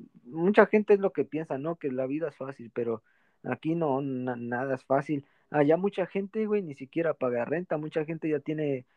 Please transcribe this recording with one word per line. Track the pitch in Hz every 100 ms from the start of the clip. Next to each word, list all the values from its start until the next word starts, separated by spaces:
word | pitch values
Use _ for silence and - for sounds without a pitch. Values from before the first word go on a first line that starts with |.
| - -
mucha | 120 156 175 208 202
gente | 214 208 202
es |
lo | 190
que | - -
piensa, | 151 160 135
¿no? | 151 170
Que | 147
la | 127 131
vida | 147 160
es | -
fácil, | 135 139 117
pero | - 117 113 _ _ _ _
aquí | - 123 156 170
no, | 156 131
na-, | 139 127 127 120
nada | 120 123 139 131
es | -
fácil. | 135 143 147 - _ -
Allá | 147 147 165
mucha | 196 196 175
gente, | 196 196 220 214
güey, | 208
ni | 175
siquiera | 139 131 160 165
paga | - 127 120 117
renta, | 156 185 156
mucha | 151 160 151
gente | 165 160
ya | 147
tiene | 143 156 151 135 -